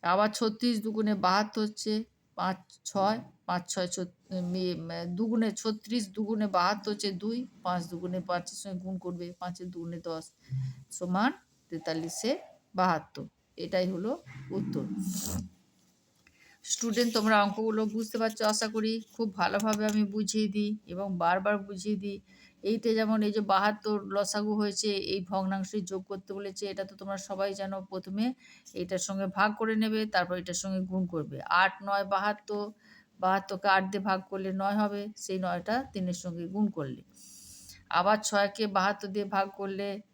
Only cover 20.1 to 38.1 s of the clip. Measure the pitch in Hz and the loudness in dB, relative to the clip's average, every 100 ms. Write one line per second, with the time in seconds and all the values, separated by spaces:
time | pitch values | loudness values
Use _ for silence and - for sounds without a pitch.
20.1 | 208 202 220 214 202 208 214 - 175 196 | 0 0 2 0 2 0 -2 -6 -8 -4
21.1 | 180 170 185 190 208 196 196 196 208 202 | 0 4 4 4 0 -2 -8 -2 -2 -2
22.1 | 196 - - - _ 196 220 233 220 220 | -8 -12 -20 -20 _ 0 0 2 2 4
23.1 | 220 208 208 202 190 208 214 214 208 196 | 4 4 2 4 4 4 0 0 -2 0
24.1 | 196 196 214 208 214 208 190 214 202 - | 0 2 0 0 2 2 0 0 0 0
25.1 | 196 180 190 190 196 190 214 180 190 190 | -2 0 -2 0 -2 -2 -4 -4 -6 -6
26.1 | 196 190 196 202 190 202 190 196 202 196 | -10 -8 -8 -8 -6 -6 -6 -8 -8 -6
27.1 | 196 196 190 196 196 196 196 190 190 185 | -6 -6 -2 -2 -2 -6 -6 -6 -8 -6
28.1 | 196 233 254 - - - - 180 185 - | 0 0 -2 -12 -20 -14 -6 -2 -2 -2
29.1 | 196 190 185 208 214 220 220 220 220 220 | -2 -2 2 2 4 2 4 4 2 2
30.1 | 196 180 180 175 170 196 190 185 185 180 | 2 2 -2 -2 -4 -2 -2 0 0 0
31.1 | 170 147 139 - 175 190 - 202 202 190 | -2 -4 -6 2 4 4 2 -2 0 2
32.1 | 196 208 208 - 208 208 214 _ - _ | 0 0 -2 -4 -4 -4 -8 _ -20 _
33.1 | _ 185 190 190 190 202 190 190 196 190 | _ 2 2 0 -2 4 4 4 -2 0
34.1 | 190 185 196 190 190 190 208 208 202 208 | 0 0 -6 -2 0 0 2 2 0 -8
35.1 | 214 - 190 185 175 170 226 269 - 180 | -10 -6 -2 0 -2 0 -2 -2 -4 -2
36.1 | 180 180 170 170 190 208 202 139 123 - | -2 -6 -6 -6 0 0 0 -4 -6 -12
37.1 | - - - - - - - _ - 185 | -20 -20 -20 -20 -20 -20 -20 _ 2 4